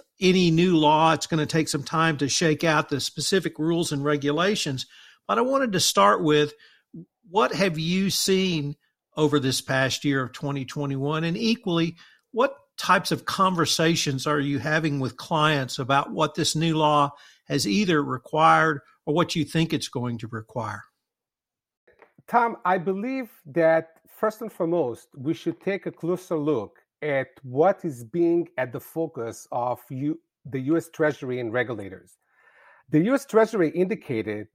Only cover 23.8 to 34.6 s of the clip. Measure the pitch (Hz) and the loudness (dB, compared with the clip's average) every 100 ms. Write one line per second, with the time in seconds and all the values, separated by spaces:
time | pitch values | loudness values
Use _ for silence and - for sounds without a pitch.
23.8 | 165 _ _ - 214 214 220 - 165 170 | 0 _ _ -4 -4 -2 -12 -6 -2 0
24.8 | 131 113 - 143 131 165 175 160 - 196 | -2 -4 -14 -10 -6 -4 -6 -6 -6 -6
25.8 | - - 165 180 - 165 147 135 101 _ | -8 -10 -6 -6 -4 -4 0 -2 -4 _
26.8 | _ _ 151 139 131 - 131 127 175 196 | _ _ -4 -2 -4 -10 -8 2 2 2
27.8 | 175 123 117 175 170 170 165 - 127 127 | -4 -10 -8 0 2 2 -2 -6 -6 -8
28.8 | - 160 165 - 113 107 - 131 123 120 | -10 -6 -6 -6 -10 -10 -10 -6 -4 -6
29.8 | - 131 147 160 _ _ 139 131 131 165 | -8 -6 -4 -6 _ _ -10 -6 -2 -2
30.8 | 156 - 151 - 135 127 117 117 120 113 | -2 -2 -2 0 -6 -6 -2 -2 -2 -4
31.8 | 98 92 - _ _ _ _ _ _ _ | -10 -14 -20 _ _ _ _ _ _ _
32.8 | _ 151 190 269 - 214 220 214 160 175 | _ 0 2 0 2 4 4 2 0 0
33.8 | 185 214 - 113 107 107 110 - | -2 -2 -4 -6 -4 -6 -10 -8